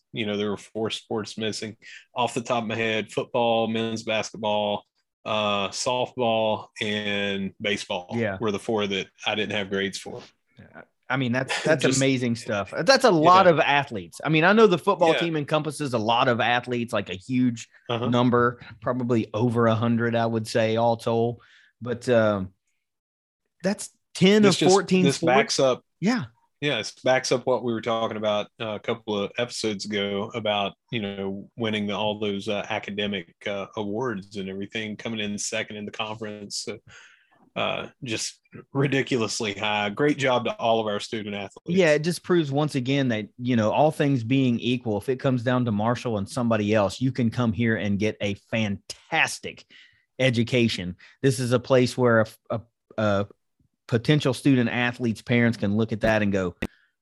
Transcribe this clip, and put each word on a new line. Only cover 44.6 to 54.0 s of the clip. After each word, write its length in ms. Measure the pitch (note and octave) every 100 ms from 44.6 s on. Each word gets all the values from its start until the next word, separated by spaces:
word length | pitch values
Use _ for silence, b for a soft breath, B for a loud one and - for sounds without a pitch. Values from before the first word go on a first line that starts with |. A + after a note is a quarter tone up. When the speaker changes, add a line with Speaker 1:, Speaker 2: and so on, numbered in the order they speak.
Speaker 2:
equal, 380 | A#2 B2 A#2 G2+
if 100 | -
it 100 | B2+
comes 240 | C#3 B2+
down 220 | A#2+ B2
to 80 | A#2+
Marshall 440 | G#2 A2 A#2+ B2+ G#2+
and 100 | F#2+
somebody 440 | - A#2+ A2 G#2
else, 260 | G#2+ G2 -
you 100 | C3
can 180 | C3+ A#2
come 240 | B2 A#2+
here 220 | G2 A#2
and 240 | A2 G2+ G2
get 180 | G#2+ -
a 140 | G#2 G2 -
fantastic 1120 | A#2 G#2+ G2 - - - D#3+ C3 - F2 - - b b b b -
education. 760 | C3 A#2+ A#2 B2+ A#2 - F2+ F2+ b b
This 180 | C#3 C3
is 100 | B2
a 60 | B2
place 400 | - C3 B2+ -
where 220 | B2 A2+
a, 60 | G#2+ - -
a, 100 | A2+ - _ _ -
a 280 | G#2+ G2 G2+ - _ _ _ _ -
potential 440 | A#2